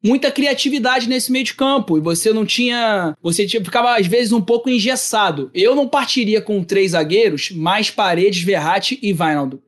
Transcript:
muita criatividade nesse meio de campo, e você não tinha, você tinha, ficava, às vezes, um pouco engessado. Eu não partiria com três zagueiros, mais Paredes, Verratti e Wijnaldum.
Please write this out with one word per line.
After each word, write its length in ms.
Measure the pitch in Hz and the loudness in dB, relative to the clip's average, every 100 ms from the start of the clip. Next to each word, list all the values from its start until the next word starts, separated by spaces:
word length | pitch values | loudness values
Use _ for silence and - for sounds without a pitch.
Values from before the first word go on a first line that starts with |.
muita 260 | 202 254 277 | 0 2 0
criatividade 800 | - 285 269 277 277 240 254 240 | 0 0 0 -2 -2 0 0 0
nesse 240 | 254 - | -2 -2
meio 120 | 254 | -2
de 100 | 247 | -4
campo, 420 | - 269 277 190 156 | -2 0 0 0 0
e 40 | |
você 320 | 160 170 220 | 0 0 0
não 120 | 220 202 | 0 0
tinha, 680 | - 247 240 226 202 165 151 | 0 0 0 0 0 -2 -4
você 240 | 170 170 | -2 -2
tinha, 200 | 202 220 | 0 -2
ficava, 340 | 175 240 240 233 | -2 0 2 2
às 80 | 180 | 2
vezes, 240 | 233 226 | 2 2
um 120 | 233 | 0
pouco 260 | 180 233 254 | 2 0 2
engessado. 800 | 247 220 254 - 214 196 143 131 | 0 0 -2 -2 0 0 -2 -6
Eu 220 | 180 214 | 0 2
não 140 | 277 269 | 4 2
partiria 520 | 285 240 254 214 214 | 0 0 -2 0 0
com 220 | - 208 | 0 -4
três 300 | 170 196 190 | 0 0 2
zagueiros, 580 | 165 151 196 220 143 - | 0 2 2 2 0 -6
mais 400 | 170 165 208 208 | -4 -2 0 -2
Paredes, 520 | - 196 170 196 180 | 0 0 2 2 2
Verratti 580 | 175 180 156 196 - 262 | 0 0 0 0 -2 -4
e 100 | 202 | -2
Wijnaldum. 460 | 175 160 147 135 135 | 0 0 0 -4 -8